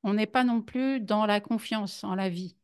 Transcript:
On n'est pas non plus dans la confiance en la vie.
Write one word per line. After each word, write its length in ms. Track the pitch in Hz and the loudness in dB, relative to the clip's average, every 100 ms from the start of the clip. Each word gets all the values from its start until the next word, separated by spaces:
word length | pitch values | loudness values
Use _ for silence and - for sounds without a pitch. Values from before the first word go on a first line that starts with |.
On 100 | 190 | 0
n'est 140 | 208 214 | 0 2
pas 180 | 254 | 2
non 160 | 247 233 | 4 2
plus 400 | 220 247 262 269 | -2 -2 0 0
dans 240 | 202 214 | 0 2
la 160 | 214 208 | 4 2
confiance 640 | 208 226 - 220 202 - | 2 -4 -2 -4 -4 -6
en 100 | 202 | -4
la 140 | 190 190 | -2 -2
vie. 280 | 175 185 _ | -4 -8 _